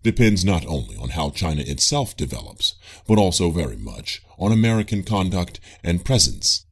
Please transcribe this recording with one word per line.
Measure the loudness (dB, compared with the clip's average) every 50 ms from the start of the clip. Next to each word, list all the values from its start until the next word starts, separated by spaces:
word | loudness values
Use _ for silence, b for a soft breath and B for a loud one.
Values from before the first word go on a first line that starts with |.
| _
depends | 0 2 4 4 4 4 4 2
not | 2 2 0 -2
only | -4 -6 -6 -6 -8 -10
on | -10 -10 -6
how | -6 -4 -4 -4
China | -4 -4 -4 -2 -2 -4
itself | -4 -6 -4 -2 0 0 0 0 -2 -4 -4
develops, | -8 -8 -6 -6 -10 -12 -16 -10 -4 -4 -4 -4 B B B B B B 2
but | 4 4
also | 4 4 2 2 0 0
very | 0 0 -4 -4 -6
much | -8 -12 -12 -12 -12 -10 -10 -12 -12 b b b b
on | 0 2 4
American | 4 4 4 4 2 0 0 -2 -4 -2
conduct | 0 0 0 0 0 0 -2 -2 -4 -6 -18 B B B B B
and | 0 0 0 2
presence. | 2 4 4 4 2 0 -2 -2 -2 -2 -2 -4 _